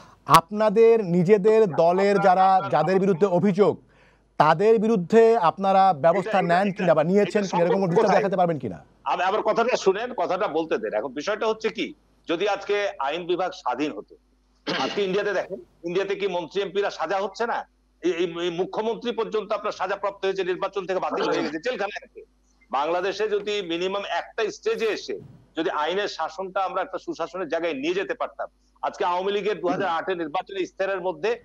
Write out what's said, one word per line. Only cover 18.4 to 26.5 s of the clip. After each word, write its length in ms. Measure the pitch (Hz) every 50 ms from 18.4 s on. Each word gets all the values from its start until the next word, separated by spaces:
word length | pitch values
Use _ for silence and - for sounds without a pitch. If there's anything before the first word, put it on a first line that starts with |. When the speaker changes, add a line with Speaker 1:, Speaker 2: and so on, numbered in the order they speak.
Speaker 2:
এই 80 | 175 180
মুখ্যমন্ত্রী 600 | 170 165 190 - - 196 214 226 226 - - 233
পর্যন্ত 400 | 226 220 220 180 190 214 202 185
আপনার 200 | 214 202 220 208
সাজাপ্রাপ্ত 540 | 175 - 196 185 196 196 - 202 196 - -
হয়েছে, 180 | 190 190 190 190
নির্বাচন 420 | 175 185 175 190 190 190 202 185
থেকে 140 | 170 202 185
বাতিল 300 | 165 156 143 - - -
হয়ে 140 | 165 - 170
গেছে, 160 | - 147 160
জেলখানায় 460 | - 240 254 196 196 196 - - -
আছে। 160 | - _ 113 - _ _ _ _ _ _ _ _ _
বাংলাদেশে 580 | 117 131 147 156 170 180 180 196 170 - 208 208
যদি 320 | 202 202 196 208 208 208
মিনিমাম 420 | 196 170 165 170 180 185 190 202 196 -
একটা 420 | 170 170 - - - - 220 208
স্টেজে 340 | - - - 214 226 196 220
এসে 340 | 220 185 139 - - 113 90 82 - - - _ _ _
যদি 140 | 160 170 175
আইনের 380 | 151 147 151 160 180 196 208 185
শাসনটা 560 | - - 160 151 - - 190 190